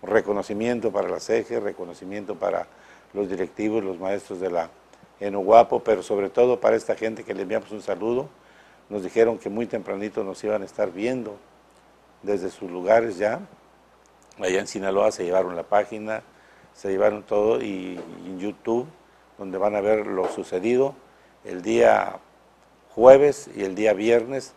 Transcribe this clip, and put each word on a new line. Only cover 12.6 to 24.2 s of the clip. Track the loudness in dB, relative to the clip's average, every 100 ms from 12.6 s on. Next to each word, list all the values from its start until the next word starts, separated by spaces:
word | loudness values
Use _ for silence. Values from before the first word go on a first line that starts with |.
| -10
lugares | -6 2 4 2 -2
ya. | -2 -2 -10 -20 _ _ _ _ _ _ _ -8
Allá | -2 -2
en | -2
Sinaloa | -6 -2 2 2
se | 0 -2
llevaron | 0 0 -4
la |
página, | 0 0 0 -8 -8 -10 -10 _ -20 -20 -20
se | -10 -4
llevaron | 2 2 0
todo, | -2 0 2 0
y, | -2 -8 -8 -12 -14 -16
y | -12
en | -8
YouTube, | -8 -8 -2 -2 -4 -14 _ _ _ -16
donde | -10 -2
van | -2 0
a |
ver | 0 0 0
lo | -4 -4
sucedido | -4 -6 -4 0 2 0 -2 -20 _ _ _
el | -14 -10
día | -2 4 6 6 2 -8 -20 _ _ _ _ _ _
jueves | 8 12 12 8 2 -8 -6
y |
el | -6
día | 0 2
viernes | 2 4 2